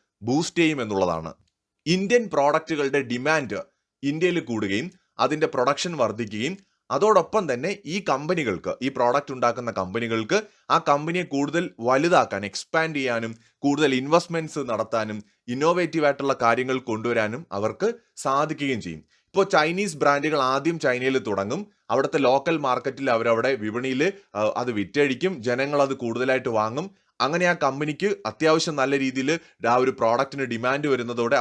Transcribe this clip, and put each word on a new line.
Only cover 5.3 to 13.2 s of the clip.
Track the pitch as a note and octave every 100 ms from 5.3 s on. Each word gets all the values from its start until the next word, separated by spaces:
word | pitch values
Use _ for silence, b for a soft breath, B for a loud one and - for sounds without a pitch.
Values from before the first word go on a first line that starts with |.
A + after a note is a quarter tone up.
| D3+ D#3
പ്രൊഡക്ഷൻ | C3 B2+ C#3+ F3+ D#3+
വർദ്ധിക്കുകയും | A2+ G#2 A2 G#2 A#2+ G3 _ _ _
അതോടൊപ്പം | C3 G#3 G3+ - A3 E3+
തന്നെ | A#2+ D#3 - C3+
ഈ | F#3 F#3
കമ്പനികൾക്ക്, | C3+ D3+ F3+ B2+ F2 F#2 - C3
ഈ | B2+
പ്രോഡക്റ്റ് | B2 C3+ - B2+
ഉണ്ടാക്കുന്ന | A#2+ A#2 A#2 G#2
കമ്പനികൾക്ക് | F#2 A2 A#2 A2+ A2 G#3+ G#3+ B B
ആ | D3 D#3+
കമ്പനിയെ | C#3+ D3+ F3 E3+
കൂടുതൽ | C#3 C#3+ D#3+ F3 - A#2
വലുതാക്കാൻ, | C3 E3+ E3+ A#2 G2 G2+
എക്സ്പാൻഡ് | - - D#3+ D#3+ D3+
ചെയ്യാനും | C3 A#2